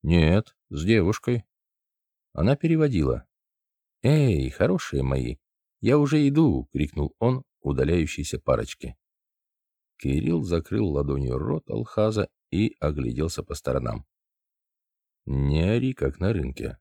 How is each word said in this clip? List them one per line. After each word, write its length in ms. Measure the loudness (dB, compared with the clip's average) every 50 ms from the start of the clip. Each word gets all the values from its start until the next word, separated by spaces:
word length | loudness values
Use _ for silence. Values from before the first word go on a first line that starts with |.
«Нет, 540 | 2 4 6 6 6 6 6 4 2 -2 _ _ _ _
с 140 | -8 -4 0
девушкой». 600 | 2 4 4 4 2 0 -2 -4 -4 -4 -4 -6 _ _ _ _ _ _ _ _ _ _ _ _ _ _ _ _ _
Она 240 | _ 0 2 2 2
переводила. 680 | 2 2 0 2 2 2 2 2 2 2 0 0 -4 -6 _ _ _ _ _ _ _ _ _ _ _ _ _ _ _
«Эй, 480 | 2 2 4 4 4 4 2 2 0 -2
хорошие 520 | -2 0 0 0 0 -2 -4 -4 -4 -2
мои, 360 | 0 0 0 -2 -2 -4 -6 -10 _ _ _ _ _ _ _ _
я 180 | 0 2 4 4
уже 300 | 4 2 2 2 2 2
иду!» 400 | 4 4 4 4 2 0 -2 _
крикнул 420 | _ -4 -4 -4 -2 -4 -4 -4 _ _
он 260 | -2 -2 -2 -2 -6 _ _ _
удаляющейся 800 | _ -4 0 0 0 2 2 0 0 -2 -4 -8 -8 -8 -8 -8
парочке. 580 | _ 0 0 0 0 -8 -12 _ -14 -14 -14 _ _ _ _ _ _ _ _ _ _ _ _ _ _ _ _ _ _ _ _ _
Кирилл 440 | -4 -2 -2 0 0 0 0 0
закрыл 480 | 0 -2 -2 -2 -2 -4 -4 -2 -2 -2
ладонью 480 | -2 -2 -2 -2 -2 -4 -2 -4 -4 -4
рот 320 | -4 -4 -4 -6 _ -6
Алхаза 580 | -8 -8 -8 -6 -2 0 0 0 0 -2 -4 -4 _ _ _ _
и 260 | -2 0 0 0 -2 _
огляделся 640 | -4 -2 -2 -2 -4 -4 -2 -2 -4 -4 -4 -8
по 120 | -10 _ -12
сторонам. 520 | -8 _ -4 -4 -2 -4 -4 -8 -8 -12 _ _ _ _ _ _ _ _ _ _ _ _ _ _ _ _ _ _ _ _ _ _ _ _
«Не 360 | -4 -2 0 0 2 2 2
ори, 320 | 2 2 0 0 -2 -4 -4
как 260 | -2 -4 -4 -2 -2
на 120 | -2 -2
рынке». 460 | -2 -2 -4 -6 -8 -8 -10 -10 -10 -12